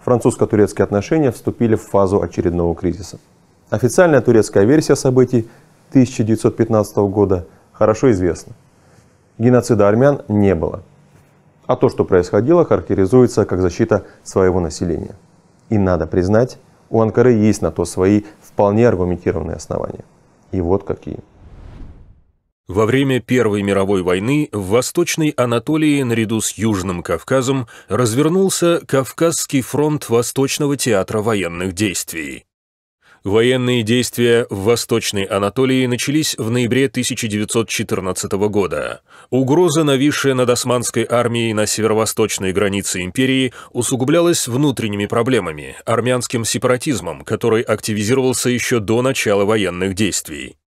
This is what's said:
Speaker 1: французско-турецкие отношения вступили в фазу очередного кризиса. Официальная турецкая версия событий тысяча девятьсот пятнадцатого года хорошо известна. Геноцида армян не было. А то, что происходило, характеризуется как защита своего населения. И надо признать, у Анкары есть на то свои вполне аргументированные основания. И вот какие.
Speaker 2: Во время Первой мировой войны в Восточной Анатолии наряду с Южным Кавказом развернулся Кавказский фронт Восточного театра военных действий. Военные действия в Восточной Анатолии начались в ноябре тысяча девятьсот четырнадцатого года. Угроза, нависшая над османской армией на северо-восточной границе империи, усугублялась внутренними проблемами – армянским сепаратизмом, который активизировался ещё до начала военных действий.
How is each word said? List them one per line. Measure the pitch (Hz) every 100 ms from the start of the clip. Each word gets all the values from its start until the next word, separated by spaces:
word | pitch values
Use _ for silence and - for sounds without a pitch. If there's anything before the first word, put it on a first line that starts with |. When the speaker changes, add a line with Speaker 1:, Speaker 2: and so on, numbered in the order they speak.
Speaker 1:
французско-турецкие | - 123 107 - 104 107 101 -
отношения | 101 101 101 160 143
вступили | 110 - 98 117 107
в |
фазу | - 101 98 95
очередного | 87 - 92 87 85 82
кризиса. | 92 80 98 - _ _ _ _ _
Официальная | 110 123 120 180 143
турецкая | 113 113 104 104 101
версия | 151 147 139
событий | 135 127 127 123 110 - _ _ _
тысяча | 135 123 - 110
девятьсот | 110 120 -
пятнадцатого | 110 110 101 - 101
года | 98 101 92 85 _ _
хорошо | - 107 110 139
известна. | 101 90 80 - - _ _ _ _ _ _ _ _
Геноцида | 117 123 117 110 101
армян | 110 135 143 -
не | 104 101 87
было. | 80 - - _ _ _ _ _ _ _ _
А | 123
то, | 131
что | - 101
происходило, | 95 87 101 120 175
характеризуется | 151 98 87 95 95 127 120 -
как | 101 90
защита | 92 85 117 104 - -
своего | - - 92 90
населения. | 87 - 90 80 - - _ _ _ _ _
И | 107
надо | 95 87 82
признать, | 92 90 107 131 - _ _ _
у | 110
Анкары | 110 104 120
есть | 117 107 98
на | 85
то | 80
свои | 87 - 92 104 101 -
вполне | - - 104 104 120
аргументированные | 98 90 87 - 85 82 82
основания. | - - - - - _ _ _ _
И | 92
вот | 85 98 -
какие. | - - - - _ - - - - - - - - _ _ _ _ _
Speaker 2:
Во | 90 107
время | 127 139 127
Первой | - 123 110 104
мировой | 101 98 98 101
войны | 90 90 104 147 151
в | 107 95
Восточной | 110 127 - 170 - 156
Анатолии | - 123 117 117 156 156 143
наряду | 127 117 110 110
с | -
Южным | - 110 101 92 90
Кавказом | 82 85 - 131 123 135 120 - -
развернулся | - 123 113 151 180 190 - 175 170 -
Кавказский | 135 131 - 165 160 - 139
фронт | 117 - 151 151 -
Восточного | 117 120 - 135 - 147 143
театра | - 104 92 107
военных | 101 107 87 85 92
действий. | 87 104 85 - 82 73 64 _ _ _ _ _ _ _ _ 101
Военные | 101 120 127 123 123
действия | 107 123 120 - 120 117 123
в | 101 95
Восточной | 117 - 117 - 101
Анатолии | 95 98 101 101 131 131 127
начались | 120 - 147 151 -
в | 110
ноябре | 120 120 120 135
тысяча | - 123 117 117
девятьсот | 104 107 117 110
четырнадцатого | - 107 104 92 90 98 104 104
года. | 101 92 76 62 58 _ - -
Угроза, | 127 131 151 180 151
нависшая | 151 135 143 - 139 131
над | 123
османской | 123 127 123 113 - 113
армией | 117 120 117 113 107
на | 107
северо-восточной | - 110 107 110 - 110 - 95
границе | 92 101 98 95 95
империи, | 90 90 131 131 131 - -
усугублялась | - 113 131 131 165 170 165 -
внутренними | 120 147 120 113 101 101
проблемами – | 135 117 127 90 76 67 - -
армянским | 113 117 127 120 120 113
сепаратизмом, | 120 123 123 - 120 85 71
который | - 110 117 110
активизировался | - 110 - 104 104 127 131 120 -
ещё | 120 - 123
до | 98 113
начала | 127 131 - 101
военных | 101 110 95 87 95 95
действий. | 104 82 - 76 65 -